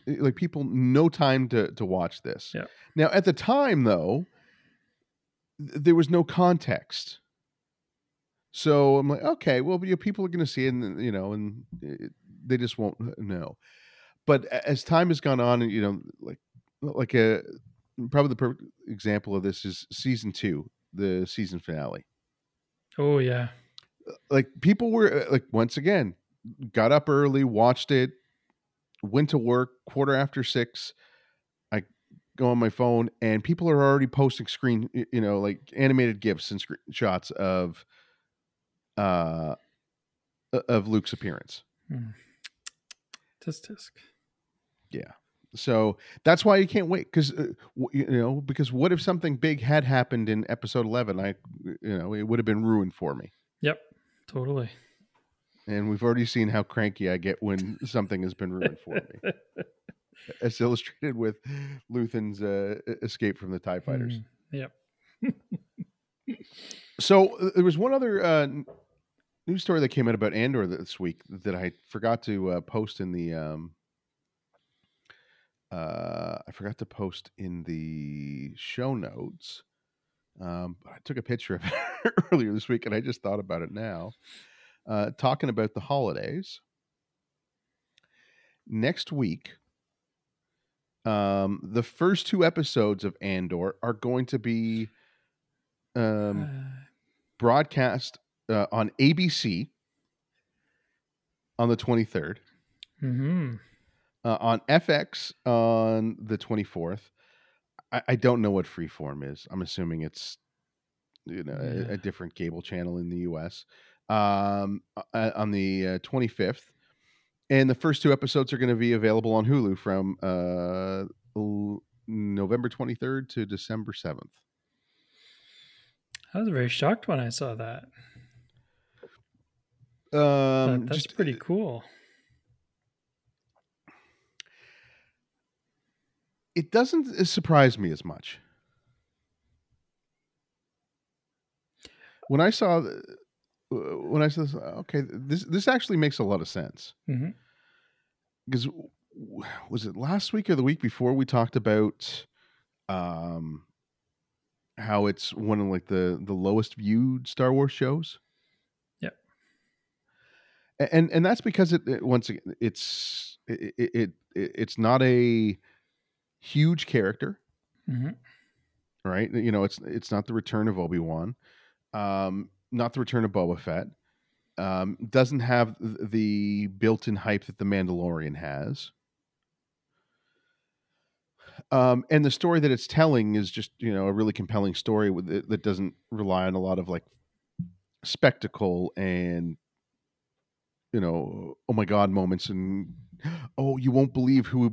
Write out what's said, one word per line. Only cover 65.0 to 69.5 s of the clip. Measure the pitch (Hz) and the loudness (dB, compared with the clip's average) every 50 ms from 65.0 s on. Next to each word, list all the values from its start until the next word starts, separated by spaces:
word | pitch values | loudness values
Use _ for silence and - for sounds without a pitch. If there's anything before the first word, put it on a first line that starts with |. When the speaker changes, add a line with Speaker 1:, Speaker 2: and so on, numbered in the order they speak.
| _ _ _ _ - | _ _ _ _ -4
Speaker 2:
<laughs> | 269 - - _ _ 196 - - _ _ - 185 - _ _ _ _ _ _ _ - 233 - - - - - - - - - - - - - | -4 -4 -6 _ _ -12 -12 -12 _ _ -16 -16 -16 _ _ _ _ _ _ _ -12 -12 -12 -12 -20 -20 -20 -16 -16 -16 -18 -18 -20 -10 -6
Speaker 1:
So, | - - 196 196 190 196 - | 2 6 8 8 8 6 2
uh, | - 185 190 - | -2 -2 2 4
there | 185 180 | 4 4
was | 185 151 160 | 4 4 2
one | 220 254 269 | 0 2 2
other, | 269 254 233 202 196 185 | 2 0 0 0 2 2
uh, | 170 160 151 143 | 4 4 4 4
n-, | 139 139 147 135 - - - _ _ _ _ _ _ _ _ _ _ _ _ _ | 2 -2 -8 -10 -12 -18 -20 _ _ _ _ _ _ _ _ _ _ _ _ _
news | - | -4